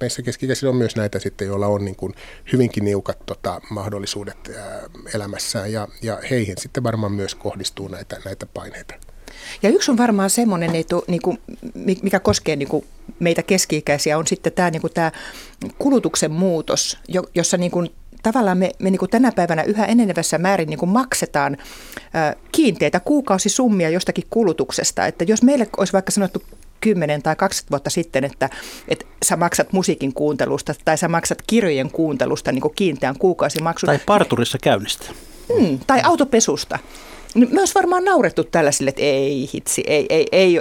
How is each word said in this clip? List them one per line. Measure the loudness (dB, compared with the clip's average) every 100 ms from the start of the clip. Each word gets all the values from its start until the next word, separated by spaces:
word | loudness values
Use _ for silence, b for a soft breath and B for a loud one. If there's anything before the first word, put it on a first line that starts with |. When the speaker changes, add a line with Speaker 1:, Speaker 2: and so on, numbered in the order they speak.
Speaker 1:
meissä | -6 -6
keski-ikäisillä | -6 -4 -4 -2 0
on | 0
myös | 0 -2
näitä | -4 -4
sitten, | -8 -6 -6
joilla | -2 0
on, | 0
niin | -2 -6
kuin, | -10 B B B 0
hyvinkin | 2 2 0
niukat, | -2 -2 -4 -8 -10
tota, | -8 -8 -8 -10
mahdollisuudet, | -10 -8 -8 -8 -10 -12 -14 -16 -14
ää, | -14 -14 -16 -18 -10
elämässään, | -8 -6 -8 -6 -6 -4
ja, | -6 -8 -8
ja | -8 -6 -2
heihin | -2 -2 -6
sitten | -8 -4
varmaan | -2 -2 -2
myös | -4 -6
kohdistuu | -6 -8 -8 -10 -10 -12
näitä, | -12 -12 -12
näitä | -12 -12 -12
paineita. | -14 -14 -16 -18 -20 -20 B B B B B
Speaker 2:
Ja | 2
yksi | 4 4
on | 2
varmaan | 4 2 2
semmoinen, | 2 2 2 0
ei | -2
tu-, | -2 -2 0
niinku, | -2 0 -4 -8 -16 -14
mi-, | -6 -2 -2
mikä | 0 2
koskee, | 2 0 0 -2
niinku, | -2 -4 -4 -14 -18 -2
meitä | 0 0
keski-ikäisiä, | 0 0 0 -2 0 0 0 0
on | 0
sitten | -2 -2
tää, | 0 0
niinku, | 0 -4
tää | -2 -2 B B B B B -12 -2
kulutuksen | 2 2 2 0 -2
muutos, | 0 0 0 -2 -2 -2 -8 -6
jo-, | -4 -2
jossa, | -2 0 0
niinku, | 0 -2 -4 -8 -20 -4
tavallaan | 0 2 2 2
me, | 0 0
me, | 0
niinku, | 0 2
tänä | 2 4
päivänä | 2 2 2
yhä | 0 0
enenevässä | 4 4 4 2 0 0
määrin, | 2 2 0
niinku, | -2 0
maksetaan, | 2 0 -2 -2 0 0 -4 B B B B B
ää, | -2 -2 -2 -2
kiinteitä | 2 2 4 2 2
kuukausisummia | 2 2 2 2 2 2 2 4 2
jostakin | 0 -2 -4 -2
kulutuksesta. | 0 2 2 -2 -2 -2 0 0
Että | 0
jos | 0 4
meille | 6 4 0 -2
olisi | 0
vaikka | 0 0
sanottu | 0 0 -2 -10 -20 -20 -2
kymmenen | 0 2 0 0
tai | 0 0
kaksikymmentä | 0 -2 -4
vuotta | -4 -2
sitten, | -4 -2 -2
että, | -2 -2 -4 B B B -6
että | -6 -6 -4
sä | 0 2
maksat | 2 0 0
musiikin | 0 0 0 -2
kuuntelusta | -2 0 0 0 -2 -4 -4
tai | 0 0
sä | 2
maksat | 0 -2 -4 0
kirjojen | 2 2 0 -2
kuuntelusta, | -2 0 0 -2 -2 -2
niinku, | -2 -2
kiinteän | 0 -2 0 -4 2
kuukausimaksun. | 2 2 0 0 -4 0 0
Speaker 3:
Tai | 2 4
parturissa | 2 4 0 0 0
käynnistä. | 2 2 0 -8 -12 -18 -20 -12 -2 2
Speaker 2:
Hmm, | 2 2 2
tai | 2
autopesusta. | 4 2 2 2 2 -2 -4 -8 B B B B B
Niin | 2 4
me | 4
olisi | 2
varmaan | 2 2 2
naurettu | 4 4 2 0
tällaisille, | 0 2 2 2 -2
että | 0
ei | 2 2 0 -2 -4
hitsi, | -6 -4 -4 0
ei, | 2 2
ei, | 2 4
ei, | 4 6 4